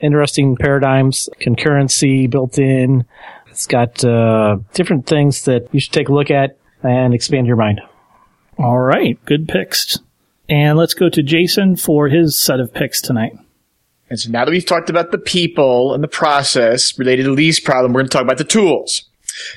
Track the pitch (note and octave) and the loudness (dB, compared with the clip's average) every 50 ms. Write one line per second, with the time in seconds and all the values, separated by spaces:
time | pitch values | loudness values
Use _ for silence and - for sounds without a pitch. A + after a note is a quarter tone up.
0 | D3+ D3 C#3+ D3+ D3 - - D#3 C#3 C3+ B2 - - C#3 C#3 C3+ C3+ C3+ C3+ C3+ | -2 0 2 2 0 0 0 0 0 0 2 0 0 0 2 2 2 2 2 2
1 | C3 C3+ B2+ - - - - - - B2 A#2 - - D3+ C#3+ C#3 C3+ B2+ - - | 2 2 0 -2 -6 -10 -12 -6 -2 -2 -2 0 0 0 2 2 2 0 0 0
2 | D3+ C3+ C3+ C3 C3 A#2+ C#3+ C3+ B2+ A#2+ - C#3+ C3+ C3+ C3+ B2+ B2+ C3 C3+ B2 | 0 2 2 2 2 0 0 -2 -2 -2 -2 0 2 2 2 2 2 2 2 0
3 | A#2+ - _ - - - - - _ _ - - - - C3 A#2+ A#2+ A#2 - - | 0 -4 _ -20 -20 -20 -20 -20 _ _ -14 -10 -4 -2 0 0 0 0 -2 -2
4 | C3 A#2+ A#2 A#2 A2+ A2 A2 A2 G#2+ G#2 G#2 G2 - - - F3+ E3+ - F3 C3 | 0 2 2 4 4 4 2 2 2 2 0 -2 -6 -6 -4 -4 -2 0 -2 -2
5 | - - D#3+ D3 C#3+ C#3+ - - - C3+ B2 A#2+ A#2+ - - C#3 - - - D#3+ | 0 0 0 2 2 2 0 0 0 0 0 0 -2 -2 -4 -4 -4 -2 -2 -2
6 | A#2 C3+ C#3 D3 C#3 - C#3+ C#3 C3+ C#3 - _ _ _ _ _ - B2+ B2 B2+ | 0 0 0 0 0 2 0 0 0 -2 -4 _ _ _ _ _ -2 0 0 2
7 | B2+ B2 A#2+ A#2 - - C#3+ C3 B2 A#2+ B2 A2+ A2 G#2 G#2 - - - _ _ | 2 2 0 0 -2 -2 -2 0 0 2 2 2 2 0 -2 -4 -6 -12 _ _
8 | _ _ _ _ _ _ _ _ _ _ _ - C3+ A#2+ B2 B2+ B2+ C3 E3+ G4 | _ _ _ _ _ _ _ _ _ _ _ -4 -2 0 0 2 2 2 2 2
9 | F#4 C3 - - _ - D3 D3+ D#3+ - - F#3+ F#3 - - - - - - - | 0 -2 -2 -4 _ -2 -2 -2 -2 -2 -4 -4 -4 -4 -6 -6 -4 -6 -8 -10
10 | - _ _ _ _ _ _ _ _ - D3+ D3 D3 D3+ D3+ D#3+ E3+ - - - | -10 _ _ _ _ _ _ _ _ 0 2 2 4 4 4 2 2 0 0 0
11 | F3+ E3 - D#3+ C#3+ C#3 E3 E3 F3+ E3+ - G#3 G3 F#3+ F3+ - - F3+ D3+ D3 | 0 0 2 0 0 0 0 0 0 0 0 0 2 2 0 0 0 0 0 2
12 | D3 C3+ D3+ E3+ E3 D3+ - - - - C3+ B2+ B2 A2+ - - D3 - - - | 2 2 2 2 2 2 0 0 -2 0 0 -2 -2 -4 -4 -6 -6 -4 -6 -6
13 | - - B2+ A2 A2+ A#2+ - - _ _ _ _ _ _ _ _ _ _ _ _ | -4 -2 -2 -2 -2 -4 -8 -12 _ _ _ _ _ _ _ _ _ _ _ _
14 | _ - B2 A2 - A#2 A2+ A#2 C3 D3+ F3 F#3 E3+ - F3 D#3 - F3 E3 E3+ | _ -12 -10 -10 -8 -4 -4 -2 0 0 0 0 0 -2 -4 -4 -4 -2 -2 -2
15 | E3 E3+ G3+ - - - - F3+ E3+ E3 - D#3+ C#3 B2+ B2 B2 B2+ C#3 B2+ C#3+ | -2 -2 -6 -8 -6 -4 -2 -2 -2 -2 0 0 2 2 2 2 0 0 -2 -4
16 | D#3 D3 - - D#3+ D3+ C#3+ C#3+ C3 - - C3 A#2 A2+ A#2+ A#2+ - - - - | -4 -6 -4 -2 0 0 2 0 0 0 0 2 2 2 2 0 -2 -2 -4 -2
17 | B2 B2+ B2+ B2+ C3 C#3 C3+ C#3+ D#3+ D#3+ D3+ - - D3+ C3 B2+ B2+ B2 A#2+ C3 | 0 0 0 0 0 0 0 2 2 2 0 0 0 0 0 2 2 2 0 0
18 | C3+ C3 - C3+ B2 C3 B2+ B2+ D3+ - - A3+ G3+ E3 C3 G2+ - - - - | 0 0 0 0 0 0 0 -2 -2 -2 0 2 2 2 2 0 -2 -6 -8 -8
19 | - _ _ _ _ - - - - - - | -8 _ _ _ _ -14 -14 -14 -14 -16 -12